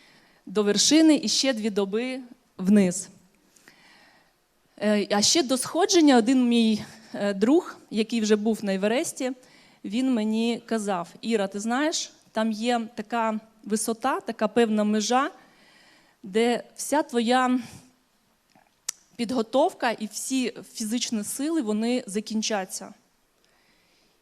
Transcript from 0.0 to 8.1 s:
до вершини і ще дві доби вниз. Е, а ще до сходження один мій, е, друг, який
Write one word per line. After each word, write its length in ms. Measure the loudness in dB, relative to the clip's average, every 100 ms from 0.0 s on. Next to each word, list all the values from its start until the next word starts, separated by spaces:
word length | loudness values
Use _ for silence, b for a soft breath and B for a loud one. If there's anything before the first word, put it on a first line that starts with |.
| b b b b -6
до 180 | 0
вершини 560 | 2 2 4 6 8 6
і 60 | 2
ще 240 | 0 0
дві 160 | -2 -2
доби 500 | -2 -2 -2 -4 -8 -12 -20 _ -4
вниз. 520 | 4 6 6 0 -10 -18 _ _ _ b b b b b b b b b _ _ _ -4
Е, 260 | 0 0 0
а 100 | 0
ще 220 | 2 2
до 140 | 0 -2
сходження 600 | -2 0 2 6 6 6
один 300 | 6 4 4
мій, 360 | 4 2 0 B B B
е, 200 | -6 -4
друг, 440 | 0 2 2 2 -8 -8
який 320 | -4 -2